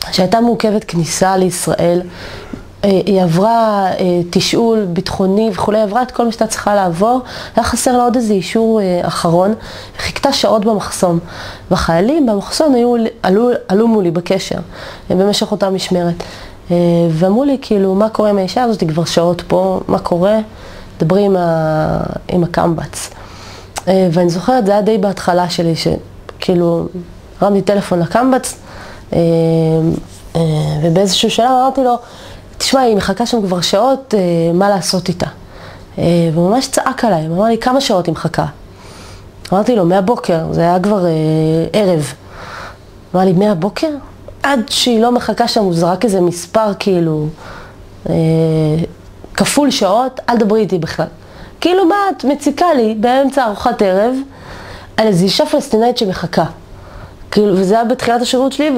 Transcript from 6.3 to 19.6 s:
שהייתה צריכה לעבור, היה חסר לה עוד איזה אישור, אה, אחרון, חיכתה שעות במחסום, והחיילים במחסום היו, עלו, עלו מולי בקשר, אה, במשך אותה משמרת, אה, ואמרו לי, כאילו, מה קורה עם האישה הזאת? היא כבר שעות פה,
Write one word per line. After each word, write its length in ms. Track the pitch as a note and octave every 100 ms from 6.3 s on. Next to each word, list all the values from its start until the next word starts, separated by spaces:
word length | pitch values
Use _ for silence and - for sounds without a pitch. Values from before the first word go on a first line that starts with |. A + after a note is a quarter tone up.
שהייתה 160 | A3 G#3+
צריכה 280 | - G3+ G#3
לעבור, 440 | F#3 E3 A3 B3+ B3+ - - -
היה 80 |
חסר 340 | A3+ A#3+ C4 B3
לה 60 |
עוד 120 | A#3+ A#3+
איזה 180 | A3
אישור, 480 | G3 E3+ A3+ A3+ A3
אה, 260 | F#3+ F3 E3+
אחרון, 460 | - E3+ E3+ F#3+ G#3+ - - - -
חיכתה 360 | - - C#4
שעות 320 | C4+ G3+ G#3+ G3+
במחסום, 540 | G3+ - - F#3 E3+ - - - - -
והחיילים 540 | F3+ - E3 G#3+ D#4+ B3+
במחסום 500 | G3+ - - D#4 B3
היו, 200 | A#3+ A#3+ A3+ -
עלו, 260 | F#3 G3 B3 A#3 -
עלו 200 | F#3+ A3+
מולי 240 | A3 F3
בקשר, 480 | E3 F3 F#3+ - - E3+ - - - -
אה, 40 | F#3
במשך 360 | G3 G3+ G#3
אותה 180 | G3+ G3
משמרת, 540 | F#3+ - F3+ F3 E3+ - - - - -
אה, 40 | F3 F3 E3+ E3+
ואמרו 320 | D#3+ F#3 G#3+
לי, 140 | C#4+ C4+
כאילו, 340 | - G#3 F#3+ F#3+
מה 140 | A3
קורה 200 | G#3+ G#3+
עם 80 | G3+
האישה 260 | F#3 B3
הזאת? 180 | B3 G3+
היא 80 | E3+
כבר 160 | D#3+ D#3+
שעות 360 | - E3+ F3 -
פה, 320 | F3